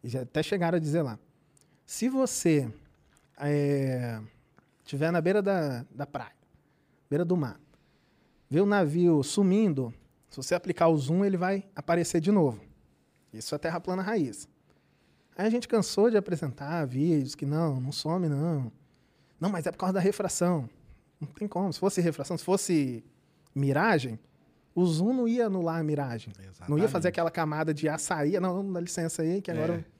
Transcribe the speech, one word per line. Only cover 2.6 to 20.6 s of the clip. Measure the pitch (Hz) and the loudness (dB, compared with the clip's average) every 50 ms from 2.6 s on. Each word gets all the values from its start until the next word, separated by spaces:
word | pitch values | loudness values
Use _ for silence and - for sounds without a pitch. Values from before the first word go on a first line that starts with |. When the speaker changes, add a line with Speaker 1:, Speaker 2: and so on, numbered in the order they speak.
| 131 113 110 - - _ _ _ _ _ _ _ _ _ _ - | 2 -2 -8 -12 -20 _ _ _ _ _ _ _ _ _ _ -6
Speaker 1:
é, | 143 147 147 147 143 143 143 139 135 135 127 123 120 117 113 110 107 110 _ _ _ _ _ _ _ _ _ _ _ | -2 0 0 2 2 2 2 0 0 0 -2 -2 -4 -6 -6 -8 -12 -16 _ _ _ _ _ _ _ _ _ _ _
tiver | - - 139 156 165 | -8 -4 -2 0 2
na | 175 170 | 2 2
beira | 156 180 196 208 | 2 2 2 2
da, | 196 202 196 180 156 143 127 120 131 _ | 2 2 0 0 0 -2 -4 -6 -10 _
da | - 120 139 | -10 -10 -10
praia, | - - 135 113 101 - _ _ _ _ _ _ _ _ _ _ _ _ _ _ _ | -8 -8 -10 -10 -10 -16 _ _ _ _ _ _ _ _ _ _ _ _ _ _ _
beira | 143 147 - | -2 -2 0
do | 165 180 | 0 0
mar, | 175 143 117 98 - - _ _ _ _ _ _ _ _ _ _ _ _ _ _ _ _ _ | 0 0 -4 -6 -12 -20 _ _ _ _ _ _ _ _ _ _ _ _ _ _ _ _ _
vê | 135 165 | 2 2
o | 202 | 4
navio | 202 208 202 180 143 151 175 175 175 160 147 | 4 4 4 2 2 2 4 6 6 6 4
sumindo, | 135 - - 208 196 185 185 214 226 196 151 135 123 117 120 - _ _ _ _ _ _ | 2 0 2 2 4 4 4 4 4 2 2 0 -4 -6 -8 -16 _ _ _ _ _ _
se | - | -14
você | 139 131 - 185 | -12 -4 -2 -2
aplicar | 170 - 185 - - 170 165 | -2 -2 -4 0 4 4 4
o | 160 | 4
zoom, | 151 131 135 165 185 202 | 4 2 0 2 2 2
ele | 202 190 | 2 0
vai | 170 180 185 196 196 - - _ | 0 0 0 -2 -2 -4 -10 _
aparecer | - - - 170 175 170 - - 170 | -12 -2 0 0 2 2 0 0 0
de | 151 190 | 2 4
novo. | 214 196 160 131 110 98 - - - _ _ _ _ _ _ _ _ _ _ _ | 4 4 4 2 0 -4 -16 -20 -20 _ _ _ _ _ _ _ _ _ _ _
Isso | - 110 - - 151 | -16 -14 -8 -8 -6
é | 147 | -4
terra | - 165 170 170 | -4 -4 -4 -4
plana | - 185 185 190 | -4 -4 -4 -2
raiz. | 180 185 180 180 147 120 101 - - _ _ _ _ _ _ _ _ _ _ _ _ _ _ _ _ _ _ | -2 -2 0 -2 -2 -2 -6 -12 -16 _ _ _ _ _ _ _ _ _ _ _ _ _ _ _ _ _ _
Aí | - 190 | -2 0
a | 220 | 0
gente | 226 247 233 - | 0 0 -2 0
cansou | 240 220 180 - - - 208 240 | 0 0 0 0 2 4 4 6
de | 220 | 6
apresentar | 208 196 - 180 147 165 135 120 - 139 143 165 170 151 | 4 2 2 -4 -2 -2 -6 -6 -8 -8 -6 -4 -2 -2
vídeos | 127 123 131 147 175 165 147 135 - - | -2 0 0 2 4 2 2 0 -2 -6
que | - 147 | -6 -4
não, | 139 147 160 170 156 139 131 | -2 0 0 0 0 0 -2
não | 127 135 | -4 -4
some | 147 - - 151 165 190 180 156 | -6 -6 -4 -2 -2 0 0 0
não. | 143 139 156 175 160 143 127 113 - _ _ _ _ _ _ _ _ _ _ _ _ _ | 0 0 0 -2 -2 -2 -4 -6 -10 _ _ _ _ _ _ _ _ _ _ _ _ _
Não, | 165 196 | -4 -2
mas | 202 170 143 | -2 -2 -4
é | 180 | -4
por | - - | -4 -2
causa | 185 185 185 | -2 0 2
da | 196 | 2
refração. | 175 196 202 - 202 175 - - 175 175 180 156 | 2 2 2 0 -4 -4 0 0 2 2 2 0